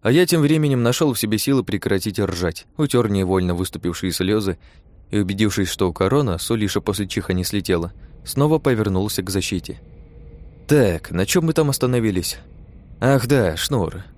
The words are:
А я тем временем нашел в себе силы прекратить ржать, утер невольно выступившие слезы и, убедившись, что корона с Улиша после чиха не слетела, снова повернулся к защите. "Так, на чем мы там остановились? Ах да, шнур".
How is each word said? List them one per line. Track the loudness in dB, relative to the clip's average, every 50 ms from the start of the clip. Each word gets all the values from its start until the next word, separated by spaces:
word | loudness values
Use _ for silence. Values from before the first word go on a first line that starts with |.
А | 0 2 4
я | 4 4
тем | 4 4 2 4
временем | 4 4 2 2 2 2 2 2
нашел | 0 2 2 2 0 0
в | 0
себе | -2 -2 -2 0
силы | 0 2 0 0 0
прекратить | 0 -4 -4 0 0 -2 0 -2 -4 -2 -2
ржать, | -2 -2 -2 -2 -2 -4 -4 -6 -14 _ _
утер | -4 -2 2 2 2 2 2
невольно | 2 0 0 2 2 2 2 0 0
выступившие | -2 -4 -6 -6 -6 -6 -6 -4 -2 -4 -4 -2
слезы | -2 0 0 0 0 0 -2 -4 -4 _ -20 _ -20 -20 -20 -20 -20 -14 -4
и, | -2 -2
убедившись, | -2 -2 0 0 0 0 2 0 -2 -2
что | -2 -2 -2 -2 0
корона | 0 0 2 2 2 0 0 -2 -4
с | -2 -2
Улиша | -2 0 0 -2 -2 -2
после | -2 -2 -2 -2 -4 -4
чиха | -4 -6 -2 -2 -2
не | -2 -2
слетела, | -2 -4 -4 0 0 0 0 0 -4 -10 -14 -20 -20 -20 -20 -14
снова | -8 -2 0 2 2 2 2
повернулся | 2 0 2 2 2 0 0 0 -2 -2 -4 -6 -6
к | -2
защите. | -2 -2 -2 -2 -4 -6 -6 -8 -14 -14 -16 -20 -20 -20 -20 -20 -20 -20 -20 -20 -20 -20 -20 -20 -20 -20 0 2
"Так, | 4 4 6 4 2 -2 -4 -4
на | -2 -2 -2
чем | 2 0 0 0
мы | 2 2
там | 2 2 2
остановились? | 0 0 0 0 0 2 2 2 0 0 -4 -4 -8 -10 -14 -20 -20 -20 -20 -20 -20 -20 -20 -20 -10 -2
Ах | 2 4 4 4 4
да, | 2 2 4 4 2 0
шнур". | -2 -4 -2 -2 -2 -2 -2 -6 -10 -16 -16 -20